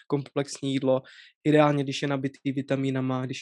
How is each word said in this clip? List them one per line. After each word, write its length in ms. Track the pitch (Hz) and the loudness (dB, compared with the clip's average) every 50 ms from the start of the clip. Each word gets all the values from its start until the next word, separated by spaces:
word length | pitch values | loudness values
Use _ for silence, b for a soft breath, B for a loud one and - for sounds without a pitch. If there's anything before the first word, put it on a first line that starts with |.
| B - | B -4
komplexní 680 | 151 143 139 - - 151 143 - - - - 139 135 | -4 -4 -4 -4 -4 -4 -4 -4 -6 -6 -4 -4 -2
jídlo, 280 | 135 131 131 131 131 131 B B B B B B _ - 151 | 0 2 2 0 0 -2 B B B B B B _ 0 4
ideálně, 360 | 151 151 151 147 147 143 139 | 6 6 6 6 4 2 -2
když 180 | 135 135 - | -2 -4 -4
je 60 | - 139 | -2 -2
nabitý 440 | 139 139 131 135 - - - 143 | -2 -2 -4 -6 -8 -6 -6 -4
vitamínama, 720 | 131 139 135 - 139 135 135 135 131 131 131 131 131 127 127 | -4 -4 -2 -2 -2 -2 0 -2 -2 -2 -2 -2 -2 -2 -4
když 140 | 127 127 - | -6 -8 -10